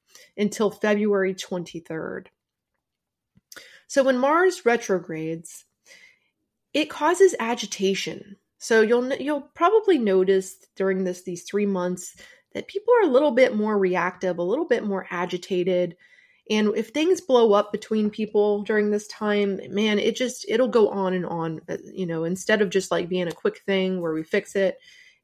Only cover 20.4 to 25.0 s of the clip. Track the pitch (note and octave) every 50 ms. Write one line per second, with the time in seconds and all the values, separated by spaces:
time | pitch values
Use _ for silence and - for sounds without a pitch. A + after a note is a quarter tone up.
20.4 | - - G#3+ A3+ C4 A3+ G3+ A#3+ G#3 G#3 G3+ G3 F#3+ F#3 F#3 F#3 E3+ - E3+ E3+
21.4 | E3 E3 D#3+ D#3 - - - - - - - - F#3 E3+ E3 D#3+ E3 E3 F#3 F#3+
22.4 | - - G#3+ G#3 G#3 F3+ E3+ F#3+ F#3 - F3+ E3+ F3 E3+ F#3 F3+ F3 E3+ D#3 -
23.4 | - G#3 G#3 - _ - G3 F#3+ F#3 F#3 F#3 F3+ E3+ D#3+ D#3 D#3+ D#3+ - - G3+
24.4 | G3+ - - G3+ F#3+ F#3 F#3 - _ - - -